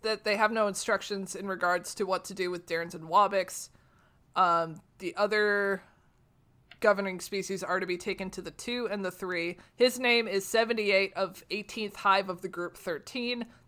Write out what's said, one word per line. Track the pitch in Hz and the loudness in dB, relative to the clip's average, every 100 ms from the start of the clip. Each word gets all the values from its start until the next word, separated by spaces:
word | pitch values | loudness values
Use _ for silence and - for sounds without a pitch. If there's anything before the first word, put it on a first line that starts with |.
that | 220 214 | -4 -2
they | 214 208 | 0 2
have | 214 | 2
no | 226 208 | 4 0
instructions | 190 - 196 - 196 190 185 | 0 0 0 -2 -8 -8 -8
in | 196 | -6
regards | 185 180 180 175 | 0 2 2 -2
to | - 190 | -4 -2
what | 180 | -2
to | - | -4
do | 190 180 | -4 -4
with | 180 - | -4 -4
Dairns | 165 170 | -4 -4
and | 175 165 | -10 2
Wabix. | 185 277 196 185 - - _ _ _ _ _ _ | 4 6 4 -2 -6 -14 _ _ _ _ _ _
Um, | - 180 170 165 160 - - | 4 4 4 0 -6 -16 -10
the | 180 - | -6 0
other | 208 214 208 202 196 190 - _ _ _ _ _ _ _ - - | 2 4 4 4 2 -2 -6 _ _ _ _ _ _ _ -20 0
governing | 214 196 196 180 | 4 4 0 -4
species | - 196 190 190 | -6 -6 -4 -4
are | 165 185 | -2 -2
to | 185 | -2
be | 180 | -4
taken | 214 185 190 | -4 -6 -8
to | 190 | -10
the | 175 | -12
two | - - 247 220 | -10 -6 -4 -2
and | 202 | -4
the | 185 | -6
three. | - 185 175 170 175 - - | -6 -6 -4 -4 -6 -8 2
His | 247 247 | 2 4
name | 247 233 226 | 2 4 2
is | 196 - | -2 0
seventy-eight | 226 226 226 202 196 190 | 2 2 2 4 4 2
of | 180 196 - - | -2 -4 -6 -8
eighteenth | 208 202 226 208 - | -8 -6 -8 -8 0
Hive | 202 196 196 | 4 4 2
of | 180 | -4
the | 185 | -8
group | 175 175 - | -6 -8 -8
thirteen. | 185 160 - 254 240 240 233 - | -8 -8 -8 -6 -4 -4 -8 -14